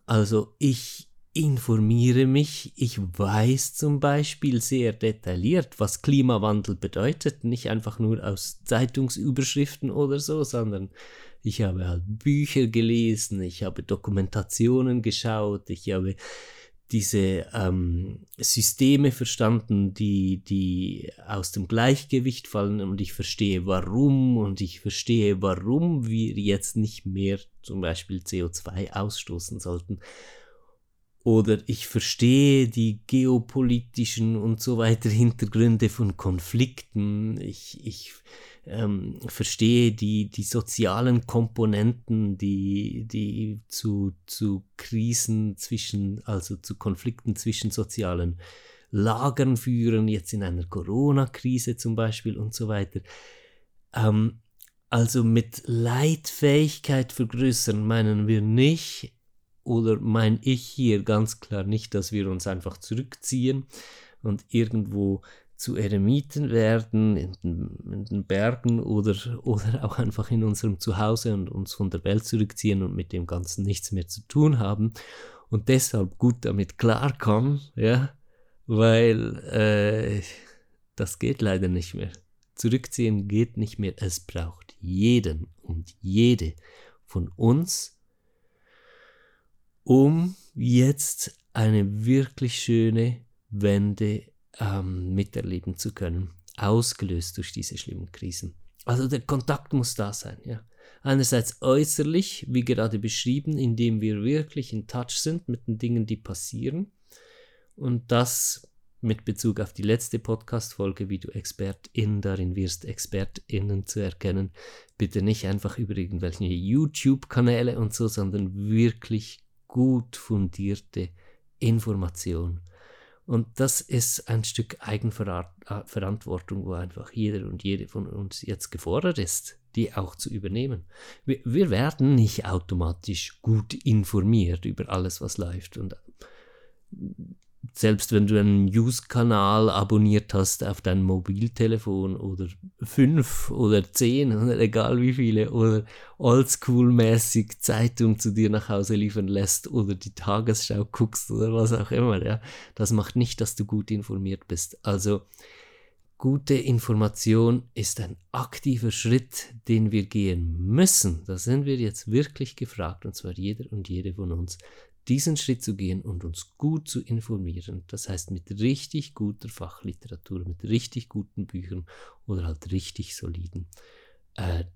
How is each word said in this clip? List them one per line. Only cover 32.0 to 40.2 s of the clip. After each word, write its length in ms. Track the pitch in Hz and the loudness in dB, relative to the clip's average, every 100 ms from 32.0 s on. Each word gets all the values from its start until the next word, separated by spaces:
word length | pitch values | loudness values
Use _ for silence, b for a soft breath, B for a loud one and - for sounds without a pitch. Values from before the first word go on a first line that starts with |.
| - - 120 131 143 135 123 | -2 2 6 6 6 6 4
die 320 | 117 113 107 - | 2 0 -2 0
geopolitischen 1300 | 131 131 127 123 135 123 120 120 - 110 117 113 113 | 2 4 2 2 0 2 2 0 -4 -2 0 0 2
und 240 | 110 110 | 0 -2
so 180 | - 117 | 0 2
weiter 320 | 113 113 113 | 4 4 2
Hintergründe 760 | 107 120 117 101 113 117 113 110 | 4 4 2 -2 4 4 6 2
von 280 | - 104 92 | 2 -2 -2
Konflikten. 1200 | 98 92 85 117 127 - - 107 104 104 110 107 | -2 -2 -2 0 0 -2 -8 -4 -2 -2 -2 -4
Ich, 440 | 98 98 - - | -8 -12 -16 -14
ich, 280 | 127 - - - _ B B B | -12 -12 -14 -20 _ B B B
ähm, 540 | - 107 107 98 - - 117 | -12 -4 -2 -2 -4 -10 -10
verstehe 640 | - - - 113 120 120 | -6 -6 2 4 6 4
die, 400 | 110 104 107 | 2 0 0